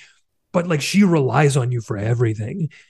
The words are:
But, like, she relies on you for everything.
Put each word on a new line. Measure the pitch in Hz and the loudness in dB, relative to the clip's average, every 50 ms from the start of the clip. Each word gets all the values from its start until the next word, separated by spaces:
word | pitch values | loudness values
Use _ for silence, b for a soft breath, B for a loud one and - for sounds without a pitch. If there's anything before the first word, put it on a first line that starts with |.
| b b b b _ _ _ _ _ _ - | b b b b _ _ _ _ _ _ -4
But, | 180 170 180 | -4 -2 0
like, | 165 143 - | -2 -2 -2
she | - - 190 208 | 0 2 4 4
relies | 185 170 156 135 123 113 139 156 143 131 | 4 4 2 2 2 2 2 2 4 2
on | 143 120 123 123 | 0 -2 -2 -4
you | 120 | -6
for | 110 - 113 | -6 -6 -8
everything. | 98 104 113 120 117 123 113 110 104 107 113 139 202 165 143 b b b b | -6 -2 -2 0 0 0 -2 -2 -4 -6 -8 -6 -6 -8 -8 b b b b